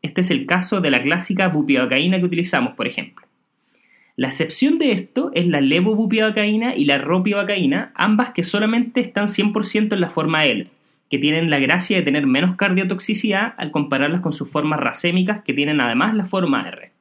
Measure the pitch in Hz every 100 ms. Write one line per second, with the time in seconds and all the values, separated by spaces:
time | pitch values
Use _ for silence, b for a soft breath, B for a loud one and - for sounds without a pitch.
0 | 147 - 180 143 - 180 180 202 156 123
1 | 135 170 - 190 190 156 143 131 123 131
2 | 170 185 180 175 180 143 123 - 113 -
3 | 76 - _ _ _ _ b b b b
4 | b - 131 - 160 - 277 320 294 196
5 | - - 277 - 175 147 135 160 196 214
6 | 226 220 214 214 208 214 240 - 147 139
7 | - 185 190 202 190 202 143 165 - -
8 | 196 214 247 - 185 208 220 233 240 262
9 | - - 208 - 214 220 214 214 214 190
10 | 175 - 156 156 147 107 90 _ _ _
11 | _ 139 147 156 165 147 135 180 180 180
12 | 143 147 139 131 180 180 202 185 185 190
13 | - 208 220 196 233 - 147 147 143 135
14 | 147 175 170 147 - 151 151 151 123 -
15 | 175 180 185 208 - 139 143 151 120 120
16 | 190 220 185 190 175 123 - - - _